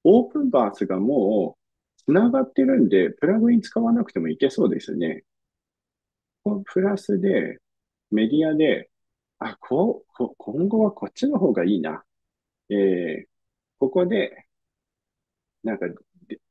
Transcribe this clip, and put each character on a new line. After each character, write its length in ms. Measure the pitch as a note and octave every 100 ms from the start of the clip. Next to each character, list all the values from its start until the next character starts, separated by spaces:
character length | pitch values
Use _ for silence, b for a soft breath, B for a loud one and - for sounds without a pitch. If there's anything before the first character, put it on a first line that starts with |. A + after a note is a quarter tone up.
オ 260 | E3 A3+ A#3+
ー 20 |
プ 100 | D4+
ン 100 | C#4
バ 200 | C#3+ G#2+
ー 40 |
ス 120 | - F#2+
が 120 | F#2+
も 580 | G#2+ C#3+ G2 G#2+ E2 -
う 60 | _ _ _ _ -
繋 240 | E3 A#3+
が 120 | C4
っ 100 | C4
て 100 | -
る 180 | C4 C4
ん 80 | D#3+
で、 220 | - -
プ 160 | - D#3
ラ 120 | A3
グ 140 | A#3
イ 40 | A#3
ン 40 |
使 180 | - A3+
わ 120 | A#3
な 120 | A#3
く 80 | -
て 80 | -
も 80 | E3
い 80 | -
け 140 | C3+
そ 160 | - -
う 20 |
で 120 | -
す 160 | - -
ね。 280 | D#2+ D#2+ _ _ _ _ _ _ _ _ _ _ _ _
こ 140 | G#3 G#3
の 60 |
プ 160 | G3 F#3
ラ 160 | G3 G3
ス 240 | - G3+
で、 380 | G2+ F#2 D#2 - _ _ _ _ -
メ 180 | G#2+ A2+
デ 80 | D3
ィ 100 | D#3
ア 80 |
で、 360 | D3+ D3+ - - _ _ _ _ -
あ、 180 | A#2 -
こ 480 | - C3+ G#3+ - _
う、 60 |
こ-、 200 | - B2 -
今 300 | - C3 F#3+
後 120 | A3
は 120 | G#3+
こ 140 | - G3
っ 40 |
ち 160 | - C4+
の 100 | C4+
方 140 | E3+
が 120 | -
い 120 | F2 G2+
い 40 |
な。 240 | D#2+ D2+ _ _ _ _ _ _ -
え 60 |
ー、 520 | G2+ F#2+ F2+ E2+ D#2 - _ _ _ _ -
こ 120 | C3+
こ 160 | F#3 F3+
で、 400 | G#3 - - _ _ _ _ _ _ _ _ _ _ _ _
な 120 | A2+
ん 40 | G2+
か、 100 | F2 - _ _ -
で-、 120 | - _